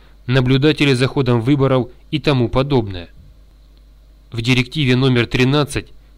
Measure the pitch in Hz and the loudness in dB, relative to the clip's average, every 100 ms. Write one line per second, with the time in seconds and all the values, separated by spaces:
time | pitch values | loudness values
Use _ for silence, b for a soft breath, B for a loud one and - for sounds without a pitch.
0 | b b - 135 127 135 151 147 143 123 | b b -2 0 2 2 2 2 2 2
1 | 127 147 123 120 117 143 135 131 113 b | 0 0 0 0 2 0 2 0 -2 b
2 | - 151 151 131 113 127 143 135 101 92 | -8 -4 -2 0 0 -2 0 0 -2 -10
3 | 85 - - - - - - - - - | -16 -20 -20 -20 -20 -20 -20 -20 -20 -20
4 | - - - 113 117 127 123 156 127 127 | -20 -20 -14 -8 0 0 0 -2 0 2
5 | 135 120 120 123 127 147 143 110 - b | 2 0 0 0 0 0 -2 -6 -10 b
6 | b | b